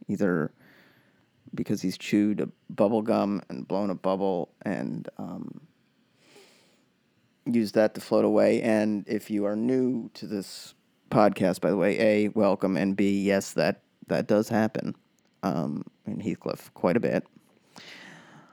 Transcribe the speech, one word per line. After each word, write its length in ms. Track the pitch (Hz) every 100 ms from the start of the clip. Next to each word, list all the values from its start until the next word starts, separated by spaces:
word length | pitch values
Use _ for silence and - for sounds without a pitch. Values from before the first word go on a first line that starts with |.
| -
either 440 | 101 98 87 76 - - - _ _ _ _ _ _ -
because 260 | - 117 104
he's 160 | 92 92
chewed 440 | - 107 104 101
a 80 | - - _
bubble 340 | - 104 113
gum 380 | 110 107 101 101 -
and 200 | 64 -
blown 200 | 92 101
a 60 |
bubble 580 | 90 95 95 98 90 78 _
and, 460 | - 85 64 - - -
um, 440 | - 90 - - - _ _ _ _ _ _ - - _ _ _ _ _ _ _ _ _ -
used 280 | 117 107
that 200 | 113 110
to 60 | -
float 240 | - 110
away. 380 | 107 104 104 110
And 440 | - 110 104 104 -
if 240 | 107 -
you 140 | 107
are 100 | 101
new 560 | 104 120 131 127 127 110
to 120 | - 98
this 480 | 101 92 - - _ _ _ _
podcast, 500 | 120 104 98 95 87
by 100 | 87
the 60 | 95
way, 240 | 90 92
A, 280 | 110 107 104
welcome, 460 | 110 101 95 95 90
and 200 | 98 98
B, 260 | 101 101
yes, 300 | 98 98 98
that, 300 | - 80 101 _ _ -
that 180 | 82 -
does 220 | 104 110
happen, 480 | 113 110 - - - _ _ _ _
um, 400 | 95 76 71 80 - _ -
in 120 | 101
Heathcliff 560 | - - - - -
quite 220 | - 92 101
a 40 |
bit. 240 | 67 65 - _ _ _ _ - - - - - - - -